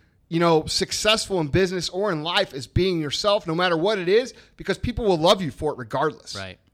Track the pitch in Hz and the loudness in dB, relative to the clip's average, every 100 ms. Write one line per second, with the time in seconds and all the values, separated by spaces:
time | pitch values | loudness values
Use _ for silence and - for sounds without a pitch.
0 | _ _ _ 165 170 160 156 - 190 - | _ _ _ 2 4 4 2 -4 -4 0
1 | 214 220 - 190 151 147 190 185 160 180 | 2 2 0 -2 0 2 2 -2 -6 -4
2 | 208 160 156 185 - 143 127 - 185 170 | -2 -2 -2 -2 -2 -4 -4 0 0 0
3 | 151 - 208 208 170 165 180 165 185 214 | -4 -2 0 0 0 -2 0 2 0 0
4 | 170 208 254 - - _ 165 185 135 120 | 2 2 2 -10 -20 _ -6 -4 -4 -2
5 | 220 175 165 208 170 - 151 127 113 131 | 0 4 4 2 0 -4 -4 -4 -6 -2
6 | 151 117 - 101 95 92 _ | -2 -4 -14 -12 -12 -14 _